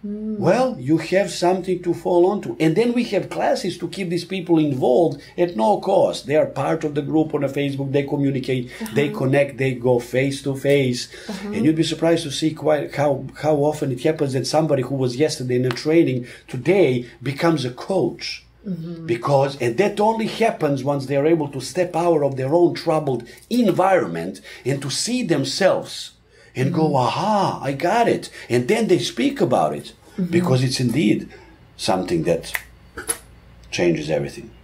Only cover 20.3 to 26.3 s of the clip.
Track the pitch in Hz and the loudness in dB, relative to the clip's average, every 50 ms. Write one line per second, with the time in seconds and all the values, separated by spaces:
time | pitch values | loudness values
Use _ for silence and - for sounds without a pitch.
20.3 | - - 220 226 - - - 147 143 131 123 139 143 143 131 - 143 139 139 156 | -2 0 0 0 0 0 -2 -2 -2 -2 -2 -2 -4 -4 -4 -2 -2 2 4 4
21.3 | 170 165 147 143 - 135 123 - - 180 180 170 - 165 175 175 170 151 143 139 | 2 2 0 -4 -6 -10 -10 -6 -2 -2 -2 -2 0 0 2 2 2 2 2 0
22.3 | 139 127 131 131 151 175 175 160 131 - - 165 160 156 151 139 127 113 - - | -2 -2 -2 2 4 4 4 4 2 0 -2 0 0 0 0 0 -2 -4 -6 -12
23.3 | - - - _ 226 247 240 196 160 147 180 196 190 170 120 87 85 82 85 92 | -20 -20 -8 _ 0 2 2 2 4 4 4 4 4 2 2 0 -4 -6 -6 -8
24.3 | - - - - - - - 120 139 135 - 139 - - - - 240 254 247 170 | -8 -12 -16 -20 -20 -8 -4 -4 -4 -4 -4 -6 -6 -4 -4 -2 -2 -2 0 0
25.3 | 160 139 135 - - - 190 180 135 92 - - - - - - _ _ _ _ | 0 0 0 -2 -2 2 2 2 2 2 -2 -8 -14 -14 -14 -16 _ _ _ _